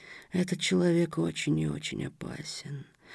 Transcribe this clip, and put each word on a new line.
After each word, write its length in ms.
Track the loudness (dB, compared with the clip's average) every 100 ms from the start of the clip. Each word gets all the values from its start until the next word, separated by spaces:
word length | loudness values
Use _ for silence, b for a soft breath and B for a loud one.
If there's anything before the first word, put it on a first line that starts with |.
| B B B
Этот 280 | 0 0 0
человек 600 | 2 4 6 6 4 2
очень 400 | 0 0 0 2
и 80 | 2
очень 400 | -2 -4 -4 -6
опасен. 760 | -6 -8 -8 -10 -10 -8 -10 -12 _ B